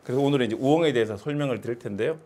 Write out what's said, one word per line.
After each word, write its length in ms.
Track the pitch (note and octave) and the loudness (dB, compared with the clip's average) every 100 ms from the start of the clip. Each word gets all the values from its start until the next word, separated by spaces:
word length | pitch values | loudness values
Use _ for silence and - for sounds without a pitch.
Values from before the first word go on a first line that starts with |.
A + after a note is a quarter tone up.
그래서 180 | - B2+ | -4 0
오늘은 260 | C#3 C#3+ A#2 | 2 2 0
이제 100 | A2+ | 0
우엉에 360 | C3 D#3 D#3+ | 2 4 4
대해서 240 | A#2+ A2 G2+ | 2 0 -4
설명을 440 | D3+ D3 C#3+ A2+ | -6 -4 -2 -4
드릴 180 | A2 B2 | -6 -8
텐데요. 400 | A2+ G2+ B2+ D#3+ | -6 -4 -4 -4